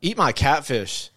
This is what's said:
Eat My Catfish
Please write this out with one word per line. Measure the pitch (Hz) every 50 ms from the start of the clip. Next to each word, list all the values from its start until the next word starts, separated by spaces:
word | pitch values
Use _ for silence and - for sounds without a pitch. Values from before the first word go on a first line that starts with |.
Eat | - 185 233 -
My | 170 123
Catfish | 110 - - 139 151 151 143 - 127 110 98 - - - - - _